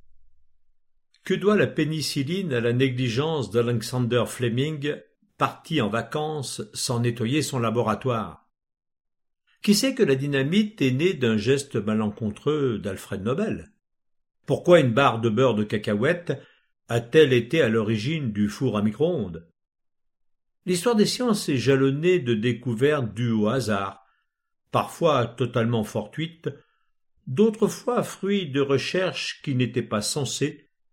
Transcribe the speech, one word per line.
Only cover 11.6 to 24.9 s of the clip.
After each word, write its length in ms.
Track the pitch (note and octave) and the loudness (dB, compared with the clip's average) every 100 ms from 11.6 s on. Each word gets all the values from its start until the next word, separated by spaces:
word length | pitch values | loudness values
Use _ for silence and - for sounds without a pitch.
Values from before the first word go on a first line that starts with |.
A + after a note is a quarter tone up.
| - A#2 | 0 -4
malencontreux 1040 | G2+ G#2+ G#2 - A2 G#2 D3 D3+ C3 G#2 | -2 -2 -2 -4 -8 -4 -2 0 0 -2
d'Alfred 420 | G2 F#2+ - F#2+ | -6 -8 -10 -6
Nobel ? 460 | G#2 D3+ G#3+ F2 - _ _ _ _ _ _ _ | -4 -2 -4 -6 -12 _ _ _ _ _ _ _
Pourquoi 360 | - - - F3 | -4 0 6 6
une 120 | B2+ | 6
barre 280 | A2+ C3+ A2+ | 4 2 2
de 80 | A#2 | 0
beurre 260 | G#2+ C3 | 4 2
de 80 | G#2+ | 2
cacahuète 680 | G#2 A2 A2 G#2 C3+ F3 - C3+ - _ _ _ - | 0 -2 -2 0 0 0 -4 -8 -10 _ _ _ -4
a-t-elle 440 | A#2 A#2 D#3 C#3+ | -4 4 6 6
été 300 | B2 A2+ D#3+ | 4 2 2
à 60 | A#2+ | 2
l'origine 640 | A2+ G#2 A2 B2 D#3+ B2+ | 2 0 -2 -2 -4 -4
du 160 | G#2 G#2 | 0 -2
four 280 | - C3 G#2 | 0 -2 0
à 60 | |
micro-ondes ? 680 | G#2+ G#2 D#3+ E3 F#2 E2 - _ _ _ _ _ _ _ _ _ _ _ F3+ | 0 0 0 0 -4 -10 -16 _ _ _ _ _ _ _ _ _ _ _ -4
L'histoire 300 | F3 A#3+ A3 | 0 2 4
des 100 | G3 | 2
sciences 420 | - B3 G#3+ - | 2 0 0 0
est 80 | C3+ | 0
jalonnée 600 | A#2 C3+ C3+ C#3 F3+ F3+ | 4 4 4 2 2 2
de 160 | B2 | 2
découvertes 800 | A2 B2 A#2+ B2+ A2+ C#3+ D3 G#2+ | 0 0 -2 -2 0 2 2 -2
dues 160 | F#2+ A#2+ | -4 0
au 160 | A2 G#2 | 2 2
hasard, 580 | C3+ G#2+ G2 F#2+ - _ _ _ _ _ _ _ | 0 -2 -2 -4 -10 _ _ _ _ _ _ _
parfois 560 | A#2 G2 | -2 -2